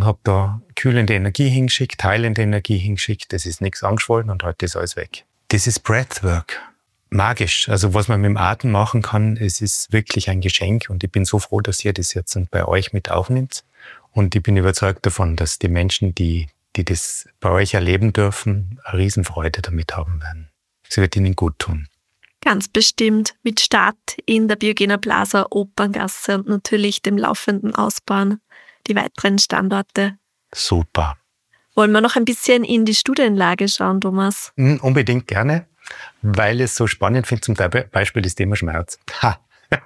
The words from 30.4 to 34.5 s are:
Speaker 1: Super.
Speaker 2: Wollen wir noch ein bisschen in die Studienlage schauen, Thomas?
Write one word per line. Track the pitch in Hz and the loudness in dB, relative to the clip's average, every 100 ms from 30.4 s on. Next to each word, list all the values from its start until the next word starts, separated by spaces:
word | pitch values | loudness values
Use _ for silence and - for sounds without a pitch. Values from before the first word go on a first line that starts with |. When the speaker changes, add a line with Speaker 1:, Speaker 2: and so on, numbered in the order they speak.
| _ | _
Speaker 1:
Super. | - - 87 82 - 78 71 _ _ _ _ _ - | -10 0 0 2 0 -2 -4 _ _ _ _ _ 2
Speaker 2:
Wollen | 208 | 4
wir | 214 | 4
noch | 233 262 | 4 2
ein | 233 | 0
bisschen | 240 - 247 | 0 2 2
in | 233 233 220 | 4 2 2
die | 214 | 2
Studienlage | - 269 247 202 175 175 196 | 0 2 2 4 2 2 0
schauen, | - 185 190 | 0 0 0
Thomas? | 190 190 196 196 - | 0 0 0 -2 -6